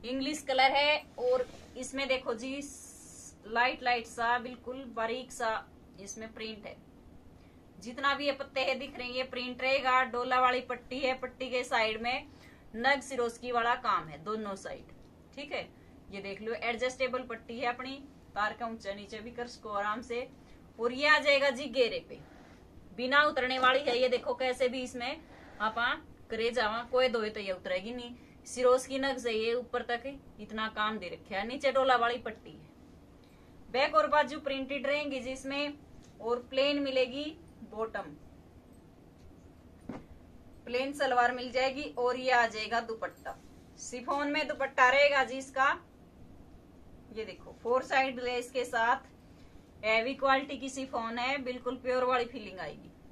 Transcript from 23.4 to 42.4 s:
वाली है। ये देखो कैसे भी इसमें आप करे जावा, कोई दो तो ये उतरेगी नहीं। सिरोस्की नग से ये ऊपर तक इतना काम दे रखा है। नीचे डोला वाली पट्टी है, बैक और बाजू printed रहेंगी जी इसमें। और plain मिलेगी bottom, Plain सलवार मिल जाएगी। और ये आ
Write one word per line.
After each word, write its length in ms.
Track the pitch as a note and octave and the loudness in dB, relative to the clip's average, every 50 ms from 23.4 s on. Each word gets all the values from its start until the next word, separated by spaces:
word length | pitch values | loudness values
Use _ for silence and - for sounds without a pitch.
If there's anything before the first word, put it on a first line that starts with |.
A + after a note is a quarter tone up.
| B3 B3+ C4 C4 | 0 0 2 4
वाली 220 | B3+ B3+ C4 C4 | 6 6 6 6
है। 180 | D4 C#4 A#3+ B3 | 4 2 2 4
ये 100 | B3+ B3 | 4 2
देखो 240 | B3 A#3+ - D4 A#3+ | 2 0 0 -2 -2
कैसे 320 | - C4 B3+ B3 - C4 B3 | 0 0 0 2 2 0 0
भी 140 | B3 C4 | 0 -2
इसमें 380 | B3+ A#3+ - B3 A#3+ B3+ D4+ D#4+ - - - - - - - - | -6 -6 -6 -6 -6 -6 -6 -8 -12 -20 -20 -20 -20 -14 -6 -2
आप 140 | G#3 A3 A3 A3+ A#3 B3+ D4 D#4+ - - - - - - | -2 0 2 2 2 2 0 -2 -6 -16 -20 -18 -10 -8
करे 200 | A3+ A3 A3+ A#3 | -4 0 0 0
जावा, 320 | A3+ B3 A3 G#3+ A3 A#3 A#3+ | 2 2 2 2 0 -2 -2
कोई 240 | - B3+ B3+ B3+ B3 | 2 4 4 4 4
दो 180 | A3 A3+ G#3+ | 4 2 0
तो 140 | G#3+ G#3+ A3 | -2 -4 -6
ये 120 | G3+ F#3+ | -4 -4
उतरेगी 400 | F#3 F#3 - F#3+ F3+ F#3 F#3+ A3+ | -4 -4 -2 -2 -2 -2 -2 -4
नहीं। 220 | B3 B3 A#3+ A#3+ B3 - - - - - - | -8 -8 -8 -10 -12 -16 -18 -20 -20 -20 -16
सिरोस्की 520 | - - B3 B3+ B3 B3+ C4 C4 C4+ C4+ C4+ | -10 -2 4 6 6 6 6 4 -2 -4 -2
नग 200 | C4+ C#4 C4 B3+ | 0 0 -2 -2
से 140 | A#3 A#3+ | -2 -2
ये 200 | A3 A3 A3 A#3 A#3 | 0 0 0 0 0
ऊपर 280 | B3 A#3+ - - A#3+ - | -2 -4 -4 -4 -4 -2
तक 180 | - A#3+ A#3 A#3+ C4+ C#4+ C#4 - - - - | -2 -4 -4 -4 -8 -10 -12 -16 -20 -18 -16
इतना 280 | G#3+ - G#3+ A3 A3 G#3+ | -14 -10 -6 -4 -4 -4
काम 280 | - G#3+ G#3+ G#3+ A3 G#3 | -2 -2 -2 0 -2 -4
दे 100 | F3+ E3+ | -6 -8
रखा 260 | E3 - - - G3+ | -10 -12 -10 -6 -4
है। 100 | F#3+ G#3 A#3 | -4 -4 -4
नीचे 240 | B3+ C#4+ - C4 | -4 0 0 2
डोला 240 | B3 C4+ C4 C4+ B3+ A#3 | 4 4 6 6 6 6
वाली 200 | A#3 A#3 A#3+ A#3+ | 6 2 0 0
पट्टी 300 | - A#3 G#3+ - - - | -4 -8 -10 -10 -16 -18
है, 160 | - - - - - - - - - - - - - - - - - - - - - - - - | -20 -20 -20 -20 -20 -20 -20 -20 -20 -20 -20 -20 -20 -20 -20 -20 -20 -20 -20 -20 -20 -20 -10 -2
बैक 260 | - B3+ C#4+ D4+ - | 2 4 4 6 6
और 120 | D#4 D4 C#4 | 4 6 6
बाजू 320 | C#4+ D4+ D4 - D4 D4 | 6 4 4 4 0 -6
printed 460 | - C#4 C4+ C4+ C4+ C4 C#4+ C#4 A#3+ | -4 -4 -4 -4 -4 -4 -4 -2 0
रहेंगी 340 | C4+ C#4+ D4 D4 C#4+ C4+ B3+ | 0 0 0 0 -2 -4 -4
जी 100 | A#3 C4 | -4 -6
इसमें। 460 | C4 C4+ - C4+ C#4 C#4+ D4 C#4+ C#4+ - - - - - - - - - | -8 -8 -6 -6 -4 -2 -4 -4 -6 -10 -18 -20 -20 -20 -20 -20 -14 -6
और 260 | - A#3 A#3+ A#3+ - | -2 -2 -2 -2 -2
plain 320 | - C4+ C4 C#4 C#4+ C#4+ C#4+ | -2 2 2 4 4 4 2
मिलेगी 440 | C#4 C4+ C4 C4 B3+ B3 B3+ C#4+ D4 D4+ - - - - - - A3+ | 0 2 2 2 2 2 0 -6 -6 -6 -8 -12 -18 -20 -20 -18 -16
bottom, 500 | - G#3+ G#3+ A3+ A3 - G3+ - D3+ D3 - - - - - - - - - - - - - - - - - - - - - - - - - - - - - - - - - - - - - - - - - - - - - - - - - - | -10 -6 -4 -4 -4 -4 -8 -8 -10 -12 -18 -20 -20 -20 -20 -20 -20 -20 -20 -20 -20 -20 -20 -20 -20 -20 -20 -20 -20 -20 -20 -20 -20 -20 -20 -20 -20 -20 -20 -20 -20 -20 -20 -14 -12 -12 -12 -12 -16 -20 -20 -20 -20 -20 -20 -20 -20 -20 -18 -10
Plain 260 | A#3 A#3+ B3 C4+ C#4 C#4+ | -4 -2 -2 -2 -2 0
सलवार 380 | C#4 C#4+ C4 B3 B3 A#3+ A#3+ B3+ | 0 2 4 6 6 4 4 2
मिल 160 | B3 B3 B3 | 0 -4 -2
जाएगी। 300 | A#3+ B3+ B3+ C4+ C4 C#4 D4 - - A#3+ | 0 2 2 2 0 -2 -6 -6 -2 0
और 180 | B3 B3 B3 C4 | 2 2 2 2
ये 120 | B3+ C4 | 2 4
आ 140 | B3+ A#3+ | 6 6